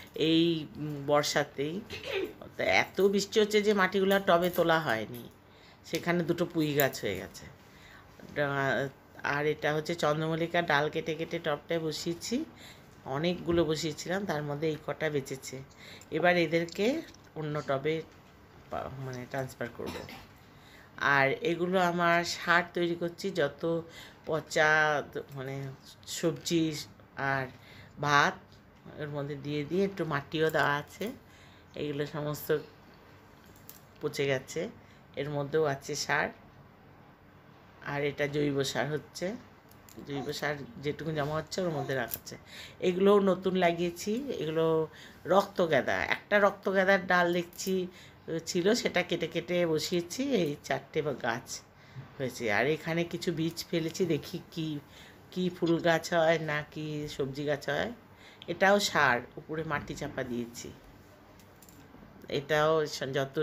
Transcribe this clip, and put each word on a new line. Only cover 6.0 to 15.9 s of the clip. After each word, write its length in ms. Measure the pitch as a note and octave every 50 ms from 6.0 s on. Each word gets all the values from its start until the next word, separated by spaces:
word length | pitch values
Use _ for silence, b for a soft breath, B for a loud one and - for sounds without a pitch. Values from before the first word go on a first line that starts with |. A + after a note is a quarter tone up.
| - F3 E3+ F3 E3+
দুটো 220 | D3+ E3+ E3+ F3+
পুঁই 240 | E3+ - D#3+ D#3 D3+ C#3+
গাছ 200 | D3 C#3 C3 B2+ -
হয়ে 160 | - G#2+ F#2+
গেছে। 280 | F#2 F#2+ F#2 - - - - - - B B B B B B B B B B - - - - -
ডা-, 560 | C#3+ D3 C#3 C#3+ C#3 C#3 C3+ A#2 A2+ C#3 C#3 - - - - - - -
আর 180 | - C#3+ D3 D3
এটা 220 | D3+ D3+ - - D3 D3+
হচ্ছে 160 | D#3 D3+ - F3
চন্দ্রমল্লিকা, 680 | E3+ - D3 D3+ D#3 D#3+ D#3+ E3 D#3+ E3+ E3 E3+ F3 E3+
ডাল 220 | D#3+ D3+ C#3+ D3+ D#3
কেটে 220 | - D#3+ D#3+ D#3+ D#3+
কেটে 240 | D#3 E3 E3 - E3
টবটায় 420 | E3 D#3+ D3 C#3+ - - E3+ E3
বসিয়েছি, 560 | D#3+ D#3 D3+ - - F3 E3+ E3+ - - A#3 C#4 D#4+ - B B B B B B B B B - -
অনেকগুলো 560 | - C3 C#3+ D#3+ F3+ F3+ - D3 E3 E3+ E3+ E3
বসিয়েছিলাম, 560 | D3+ D#3+ D3+ - D#3+ D3 - - D#3 F3+ G3 G#3
তার 160 | F#3 D#3+ D3 D3+
মধ্যে 240 | D3 C#3+ C#3+ D#3+ D#3+
এই 100 | D3+ D3 -
কটা 220 | - C#3+ - D#3+ D#3
বেঁচেছে। 460 | D3+ C#3+ C3 - C#3+ C3 - - C3 C3 C#3 - B B B B